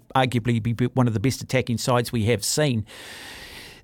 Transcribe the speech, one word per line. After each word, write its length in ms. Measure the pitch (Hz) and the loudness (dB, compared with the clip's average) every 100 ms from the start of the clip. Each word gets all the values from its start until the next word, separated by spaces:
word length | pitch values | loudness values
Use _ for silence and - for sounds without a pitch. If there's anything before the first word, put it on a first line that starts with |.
| - 131 | 0 2
arguably 480 | 131 120 117 117 | 2 2 2 0
be, 80 | 110 | 0
be 120 | 110 123 | 0 0
one 220 | 131 123 | 2 2
of 60 | |
the 60 | 107 | 2
best 220 | 131 - | 0 -2
attacking 360 | - 131 120 110 | -2 -2 0 -2
sides 320 | - 123 120 | 2 2 2
we 120 | 120 104 | 0 2
have 180 | 107 - | 2 0
seen. 400 | - 151 113 101 - - - - - - - - - | 0 2 0 -4 -12 -16 -16 -16 -16 -16 -18 -18 -20